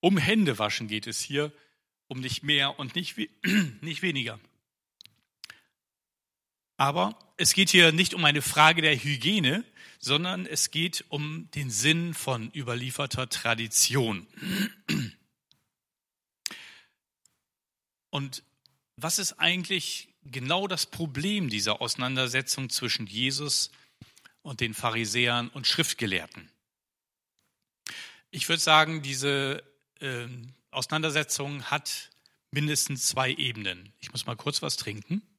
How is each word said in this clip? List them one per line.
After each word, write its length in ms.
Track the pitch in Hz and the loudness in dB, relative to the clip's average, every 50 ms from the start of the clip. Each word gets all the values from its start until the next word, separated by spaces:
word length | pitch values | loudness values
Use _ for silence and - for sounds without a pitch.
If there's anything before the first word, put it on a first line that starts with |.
Um 160 | - 175 196 180 | 6 6 6 6
Händewaschen 680 | 139 147 214 226 208 156 123 101 107 104 - - 117 107 | 4 4 4 6 4 4 4 2 0 0 0 -4 -6 -4
geht 200 | 107 107 104 117 | -4 -4 -4 -4
es 140 | 110 - | -6 -6
hier, 300 | - - 139 139 147 151 147 - _ _ _ _ _ _ _ _ _ _ | -6 -2 -2 -2 -2 -2 -4 -14 _ _ _ _ _ _ _ _ _ _
um 120 | 131 127 | -10 -6
nicht 240 | 127 127 120 - - | -4 -4 -6 -4 0
mehr 340 | 143 147 143 139 139 143 - | 2 4 4 4 2 0 -4
und 160 | 143 127 - | -8 -6 -4
nicht 240 | 170 190 - - - | -6 -6 -6 -6 -6
we-, 120 | 107 - _ _ | -8 -8 _ _
<clears throat> 400 | - 175 190 208 190 147 113 104 | -2 2 2 2 2 0 -4 -8
nicht 200 | - 160 156 - | -10 -10 -8 -2
weniger. 380 | - 185 160 139 123 113 107 104 - _ _ _ _ _ _ _ _ _ _ _ - - _ _ _ _ _ _ - - - _ _ _ _ _ _ _ _ _ _ _ _ _ _ _ _ _ _ _ _ _ _ _ _ _ | -2 -2 -2 -2 -4 -6 -8 -12 -18 _ _ _ _ _ _ _ _ _ _ _ -20 -20 _ _ _ _ _ _ -20 -20 -20 _ _ _ _ _ _ _ _ _ _ _ _ _ _ _ _ _ _ _ _ _ _ _ _ _
Aber 400 | 135 139 143 170 185 202 226 - - _ _ - | 2 2 4 2 0 0 -2 -8 -20 _ _ 0
es 160 | 117 - - | 2 2 6
geht 160 | - 196 180 | 6 4 8
hier 220 | - 185 175 165 | 10 10 10 10
nicht 220 | 156 165 185 - - | 8 6 2 2 2
um 120 | 180 165 | 2 4
eine 160 | 147 143 151 | 4 4 4
Frage 400 | 135 - - - 151 156 170 170 | 0 0 6 8 8 8 8 6
der 140 | 156 156 151 | 4 2 2
Hygiene, 680 | 127 - 143 143 127 113 151 208 214 170 127 143 202 240 - _ - - - - _ | 2 0 -2 -4 0 0 2 2 4 4 4 2 0 -2 -6 _ -20 -20 -20 -20 _
sondern 480 | - 117 135 151 170 180 190 185 185 - | -2 0 0 0 0 -2 -4 -6 -6 -4
es 240 | - 143 - - | -2 -2 -2 0
geht 340 | - 156 165 180 165 - - _ | 0 0 -2 0 -2 -6 -10 _
um 380 | - 143 147 151 156 160 - - | -6 -6 -6 -6 -8 -10 -12 -10
den 180 | - 151 143 131 | -8 -6 -6 -4
Sinn 440 | 113 104 117 147 160 165 170 175 160 | -4 0 4 4 4 4 2 -2 -4
von 360 | - - - 131 117 110 107 - | -4 -2 -2 -2 -2 -4 -6 -8
überlieferter 760 | 147 135 120 120 120 123 131 123 - 143 131 - 135 131 123 | -8 -6 -4 -4 -4 -4 -6 -4 -4 -4 -4 -2 -4 -4 -4
Tradition. 1000 | - - - 120 117 110 117 110 - - - - - 143 123 113 104 92 87 - - - - 185 185 196 196 226 - - _ - - - 131 107 - _ _ _ _ _ _ _ _ _ _ _ _ _ _ _ _ _ _ _ _ _ _ _ _ _ _ - - - - - - - - _ _ _ _ _ _ _ _ _ _ _ _ _ _ _ _ _ _ _ _ _ _ _ _ _ | -4 -4 0 0 0 0 -2 -2 2 2 2 4 4 2 2 2 0 -2 -6 -12 -16 -10 -6 -4 -2 0 -2 -2 -4 -10 _ -2 -2 -2 -2 -4 -8 _ _ _ _ _ _ _ _ _ _ _ _ _ _ _ _ _ _ _ _ _ _ _ _ _ _ -12 -12 -12 -18 -20 -20 -20 -20 _ _ _ _ _ _ _ _ _ _ _ _ _ _ _ _ _ _ _ _ _ _ _ _ _
Und 340 | - 143 139 135 127 - _ _ _ _ _ _ _ _ _ _ _ | -6 -6 -4 -4 -8 -14 _ _ _ _ _ _ _ _ _ _ _
was 240 | - - 160 170 - | -8 -4 -2 -2 0
ist 140 | 196 - - | -2 -2 -4
eigentlich 760 | - 165 170 175 180 175 165 190 180 - - - - - _ _ _ _ | 0 2 2 2 2 -2 -2 -2 -2 -2 -4 -8 -8 -10 _ _ _ _
genau 440 | 143 120 131 123 131 160 185 196 196 | -10 -8 -6 -2 0 0 0 0 -2
das 200 | 185 165 - - | -2 -4 -4 -6
Problem 640 | - - 175 156 131 139 151 196 208 208 180 131 | -4 -6 -6 -4 -4 -2 -2 0 0 0 0 0
dieser 320 | 107 104 98 107 107 - | 0 0 0 0 -2 -2
Auseinandersetzung 880 | 127 117 - - 127 127 131 127 131 123 120 131 131 - - - 135 120 | -2 -4 -2 -2 -2 -2 0 0 -2 0 0 -2 -2 -2 -4 -4 -4 -4
zwischen 360 | - - - 113 - - 117 | -4 -4 -2 -2 -2 -2 -4
Jesus 680 | 98 98 110 123 131 135 135 147 147 - - - - - - _ _ _ _ - - _ - _ - _ _ | -6 -4 -2 -2 0 0 -2 -2 0 0 0 0 -2 -6 -18 _ _ _ _ -20 -20 _ -20 _ -20 _ _
und 180 | _ 156 131 110 | _ -12 -6 -4
den 140 | 123 113 107 | -4 -4 -4
Pharisäern 760 | - - 120 110 113 117 104 98 120 123 120 120 120 117 117 | -2 -2 0 0 0 -2 0 2 2 2 4 2 0 -2 -4
und 180 | - - - - | -8 -4 -2 0
Schriftgelehrten? 840 | - - 165 - - - 120 104 92 90 82 - - - - - _ _ _ _ _ _ _ _ _ _ _ _ _ _ _ _ _ _ _ _ _ _ _ _ _ _ _ - - - - - - - _ _ | 2 2 2 0 0 -2 -2 -2 0 -2 -4 -6 -14 -18 -20 -20 _ _ _ _ _ _ _ _ _ _ _ _ _ _ _ _ _ _ _ _ _ _ _ _ _ _ _ -12 -12 -12 -14 -16 -18 -20 _ _
Ich 180 | - 160 - - | -8 -6 -2 -2
würd 100 | 165 165 | 0 0
sagen, 440 | - - 156 156 156 151 160 156 143 | 4 6 6 6 6 4 0 -6 -6
diese, 600 | 139 135 131 135 143 139 139 139 135 139 156 - _ _ _ _ _ _ _ | -6 -6 -2 0 0 0 0 0 -2 -4 -6 -8 _ _ _ _ _ _ _
ähm, 540 | - 135 127 123 120 117 123 120 117 123 127 _ _ _ | -10 -8 -6 -6 -8 -10 -12 -14 -14 -16 -18 _ _ _
Auseinandersetzung 960 | - 135 131 - - 156 156 160 143 156 151 - - - 143 139 143 139 120 | -6 -6 -4 -2 -2 0 0 2 0 0 0 0 -2 -4 -4 -6 -6 -8 -4
hat 440 | - - 151 - - - - - - - _ _ _ _ _ _ _ | -2 -2 -2 -2 -4 -8 -8 -8 -14 -20 _ _ _ _ _ _ _
mindestens 560 | - 143 147 147 151 143 - - 143 123 - | -2 -2 0 2 2 0 0 -2 -2 -2 -2
zwei 260 | - - 131 131 127 139 | -2 0 2 0 0 0
Ebenen. 600 | - 143 127 117 110 104 98 90 90 92 101 _ _ | -2 -2 -4 -4 -4 -6 -6 -6 -8 -12 -20 _ _
Ich 120 | - - | -16 -10
muss 140 | - 123 - | -8 -6 -6
mal 100 | - 117 | -6 -6
kurz 260 | 107 - 147 143 - | -4 -4 -4 -4 -2
was 160 | - 143 135 - | -2 -2 -4 -4
trinken. 440 | - - 104 107 101 - 170 202 - _ _ | -4 -6 -8 -10 -6 -4 -4 -4 -4 _ _